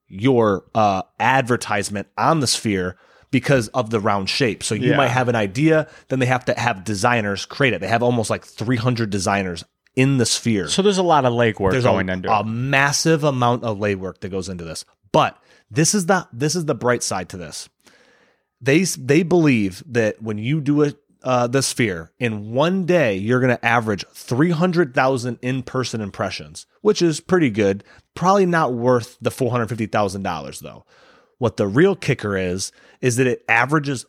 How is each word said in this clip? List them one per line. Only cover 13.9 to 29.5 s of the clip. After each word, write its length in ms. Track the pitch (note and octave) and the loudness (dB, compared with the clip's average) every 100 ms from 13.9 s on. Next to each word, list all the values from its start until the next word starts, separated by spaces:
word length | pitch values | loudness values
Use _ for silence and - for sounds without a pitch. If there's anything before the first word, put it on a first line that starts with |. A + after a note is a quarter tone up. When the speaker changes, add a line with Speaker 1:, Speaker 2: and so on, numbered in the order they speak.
| G2 F#2 - | -2 -6 -10
Speaker 1:
that 100 | G2 | -8
goes 200 | F#2+ F#2 | -8 -8
into 140 | F2 | -10
this. 220 | E2 D#2 - _ - | -10 -12 -14 _ 0
But 260 | D#3 A2+ - _ _ - | 2 2 -4 _ _ -6
this 240 | G#2+ D#3+ G#3 | 0 2 0
is 100 | E3+ | 0
the, 220 | F#3 - | 0 -2
this 240 | A#2+ D3+ F3+ | -4 -2 -2
is 100 | D3+ | -4
the 100 | A#2+ | -2
bright 260 | A#2+ A#2+ | 0 0
side 280 | - G2 F2+ | -2 -6 -8
to 80 | F#2 | -12
this. 320 | D#2 - - _ _ _ _ _ _ _ _ _ | -14 -14 -16 _ _ _ _ _ _ _ _ _
They 220 | B2 D#3 | 2 2
s-, 140 | F#3 - | 2 -4
they 220 | B2+ D3+ | 2 2
believe 600 | E3+ F3+ D3+ A#2 F#2+ F#2 - | 4 4 4 4 0 -4 -4
that 340 | A#2+ G#2+ - | 0 0 -2
when 160 | A2 G#2+ | -8 -6
you 240 | A#2 D#3 | -2 -2
do 220 | C3+ D3 | 0 2
a, 100 | D3 - _ _ | 2 -2 _ _
uh, 240 | B2+ B2 A#2+ | -2 0 2
the 140 | C3+ | 0
Sphere, 480 | - - A2 E2+ E2 - | -2 -2 -2 -2 -10 -6
in 320 | A#2+ G#2+ G#2+ | -4 -4 -4
one 340 | A#2+ E3 F#3+ E3 | 0 0 0 2
day, 300 | F3+ B2 F#2+ | 2 2 0
you're 260 | G#2+ B2+ | 0 2
gonna 180 | B2+ A#2+ | 2 0
average 420 | A#2 A#2 A2 G2 - | 2 0 0 -4 -6
three 380 | - - B2 F3 | -14 -4 0 2
hundred 420 | D#3+ F#3 E3+ C#3+ | 2 0 0 0
thousand 460 | C3+ C3 C3+ B2 A#2 | 0 0 0 -4 -6
in-person 600 | B2+ C3 A#2+ C3 A#2+ A2+ | -6 -6 -4 -6 -4 -6
impressions, 640 | G2 - G2 - D2+ D#2+ - _ | -8 -6 -6 -6 -14 -18 -20 _
which 200 | G#3 - | 0 2
is 180 | E3+ D3+ | 2 0
pretty 300 | - F#3 C#3 | 0 2 2
good. 340 | G#2 G2 G2 - - _ | 2 0 0 -6 -20 _
Probably 320 | - F3+ G3+ F3+ | -2 2 4 4
not 280 | E3+ C#3 | 2 0
worth 440 | A#2+ B2 A#2+ A2 - | 0 2 2 0 -6
the 120 | A#2 | -6
four 200 | - B2 | -2 -2